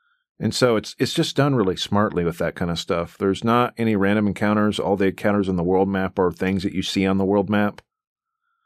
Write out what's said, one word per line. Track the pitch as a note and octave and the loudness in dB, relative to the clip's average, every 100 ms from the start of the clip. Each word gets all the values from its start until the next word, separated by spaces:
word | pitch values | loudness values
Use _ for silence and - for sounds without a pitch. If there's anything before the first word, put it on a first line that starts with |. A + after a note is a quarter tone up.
| _ _ _ - | _ _ _ -6
And | G#2 | -4
so | - B2+ | 0 2
it's, | G#2+ - - | 2 -2 -4
it's | C3+ | -2
just | - D#3+ - | -2 -2 0
done | C#3+ | 0
really | C3 F#2+ F2 | 2 0 -2
smartly | - G2+ G#2+ E2 | -2 0 0 0
with | E2+ E2+ | -2 -2
that | E2 - | -4 -4
kinda | F2 | -4
stuff. | E2+ - E2+ E2+ - | -4 -4 -4 -4 -2
There's | G2 F#2 | -2 0
not | A#2 A#2+ B2 - | 2 2 0 -2
any | A2+ | 0
random | G#2 G2 G#2+ G#2 | 2 2 2 0
encounters. | F2+ G#2 G#2+ G#2+ - | 0 0 2 0 0
All | F2+ G2 | 0 2
the | F#2+ | 0
encounters | F2+ G#2+ G#2 F#2+ | 0 0 0 0
on | |
the | F#2 | 0
world | E2+ F#2 G2 | 2 2 2
map | G2 F#2+ - | 0 -2 0
are | F2+ | -2
things | E2+ F#2+ F#2+ | 0 -2 0
that | G2 | -2
you | F2+ | -4
see | - G2 F#2+ | -2 0 2
on | F#2+ | 2
the | |
world | G2 G2+ F#2 | 2 2 2
map. | G#2 G#2 - - _ _ _ _ _ _ _ | 0 0 -4 -18 _ _ _ _ _ _ _